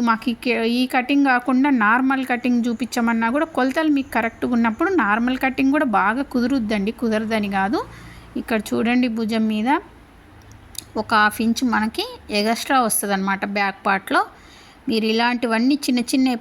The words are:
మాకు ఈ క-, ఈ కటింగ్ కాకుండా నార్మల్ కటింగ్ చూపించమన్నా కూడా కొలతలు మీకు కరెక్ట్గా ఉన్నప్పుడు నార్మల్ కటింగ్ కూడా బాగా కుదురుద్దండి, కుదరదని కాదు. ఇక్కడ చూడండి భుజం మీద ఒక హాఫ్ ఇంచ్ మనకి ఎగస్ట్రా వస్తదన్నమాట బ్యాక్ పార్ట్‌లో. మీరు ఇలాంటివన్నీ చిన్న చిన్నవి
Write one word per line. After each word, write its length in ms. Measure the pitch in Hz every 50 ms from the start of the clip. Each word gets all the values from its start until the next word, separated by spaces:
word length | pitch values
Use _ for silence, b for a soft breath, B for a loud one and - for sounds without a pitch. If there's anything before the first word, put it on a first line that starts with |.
| 240
మాకు 200 | 233 220 220 - 254
ఈ 40 | 226 - -
క-, 220 | 254 233 226 226 226 233 247
ఈ 20 | 254 254 -
కటింగ్ 320 | 254 240 247 285 285 277 269
కాకుండా 380 | 254 247 247 277 254 254 269 294 277 240 208
నార్మల్ 380 | 208 226 254 262 262 269 262 254 254
కటింగ్ 300 | 247 240 - 247 247 240 226
చూపించమన్నా 600 | 240 233 - 254 226 - 233 233 233 233 226 226 226 240
కూడా 120 | 294 330 330 -
కొలతలు 360 | - 254 269 262 330 320 311 294
మీకు 140 | 277 262 - -
కరెక్ట్గా 340 | 233 226 226 - - - 247 247
ఉన్నప్పుడు 320 | 233 233 233 220 - 330 392 392 320 220
నార్మల్ 340 | 202 208 226 233 254 262 254 -
కటింగ్ 280 | 269 254 - 269 269 277
కూడా 120 | 302 302 254 202 190
బాగా 240 | 185 202 226 262 277 - -
కుదురుద్దండి, 580 | 247 233 247 277 269 220 208 226 202 196 214 226 -
కుదరదని 480 | 240 226 214 220 226 214 233 220 202 196 196
కాదు. 220 | 190 190 202 262 381 508 B B B B B B B B B - -
ఇక్కడ 180 | - - 240 214 208 -
చూడండి 380 | 247 240 233 226 247 247 247 247 220
భుజం 260 | 226 226 208 226 220 220 220 214
మీద 160 | 214 214 254 294 359 - - - - - - - - - - - - - - - - - - - - - - - 220
ఒక 100 | 214 - 233 214
హాఫ్ 200 | 214 214 - - 226
ఇంచ్ 180 | 226 226 - 269 240 220
మనకి 320 | 214 214 226 - - 415 508 494 - - - 214 208
ఎగస్ట్రా 380 | 208 220 233 226 - - 277 262 240
వస్తదన్నమాట 580 | 214 - - - 202 202 190 196 196 196 196 - 202 196
బ్యాక్ 240 | 208 202 196 190 - -
పార్ట్‌లో. 360 | 208 196 190 - - 269 359 427 B B B B B B B B B B B - -
మీరు 160 | 226 220 220 220 220
ఇలాంటివన్నీ 640 | 226 233 240 247 233 247 233 220 220 240 262 294 277 -
చిన్న 140 | - 254 247 233 -
చిన్నవి 280 | - 262 262 262 247 233